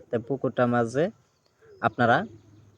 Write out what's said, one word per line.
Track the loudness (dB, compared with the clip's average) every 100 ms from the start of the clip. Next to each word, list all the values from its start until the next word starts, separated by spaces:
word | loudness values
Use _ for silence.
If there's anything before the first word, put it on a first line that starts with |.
| -6
তো | -6 -4
পুকুরটার | -4 -4 0 0
মাঝে | 2 0 -2 -2 -4 _ _ _ _ -20 -4 -4
আপনারা | 0 2 2 0 -14 -20 -20 -20